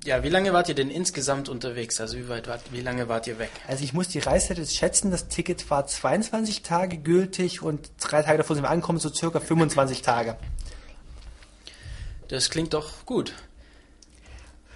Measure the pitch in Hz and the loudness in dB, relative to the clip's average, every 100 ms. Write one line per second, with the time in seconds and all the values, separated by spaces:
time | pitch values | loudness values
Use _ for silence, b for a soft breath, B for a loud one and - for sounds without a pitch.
0 | - 131 131 180 196 180 175 135 135 160 | 0 2 4 4 6 4 4 2 0 0
1 | 180 - 127 139 139 127 127 120 113 - | -2 0 0 0 -2 -6 -6 -6 -4 -4
2 | 113 120 123 117 113 120 - 123 127 123 | -4 -6 -6 -6 -6 -10 -8 -6 -4 -2
3 | 117 113 120 113 110 - - 135 139 147 | 0 0 -2 -6 -6 -8 -6 -4 -2 -2
4 | 185 151 131 170 - 175 151 - 180 - | -2 -2 2 4 2 -2 -2 0 2 2
5 | 196 175 - - 170 175 - 143 139 - | 2 0 -2 -4 -2 -2 0 0 2 0
6 | 131 165 220 220 220 202 - 175 185 170 | 2 2 2 -2 -2 -4 0 0 0 -2
7 | 147 175 190 190 180 - 160 147 - - | 4 4 4 0 -2 -2 -4 -4 -6 -8
8 | - 151 151 156 151 151 139 170 165 170 | 2 2 6 4 4 2 2 2 2 0
9 | 151 - 170 165 - 165 156 143 135 127 | 0 0 0 0 2 4 6 6 2 2
10 | - 117 113 110 - - B B B B | 2 2 0 -4 -6 -6 B B B B
11 | B B B B B B B B B B | B B B B B B B B B B
12 | B B - 135 - 160 165 156 151 - | B B -6 -2 0 0 0 -2 -4 -14
13 | - 240 - - - - b b b b | -4 -2 -2 -6 -18 -20 b b b b
14 | b b b b b b b | b b b b b b b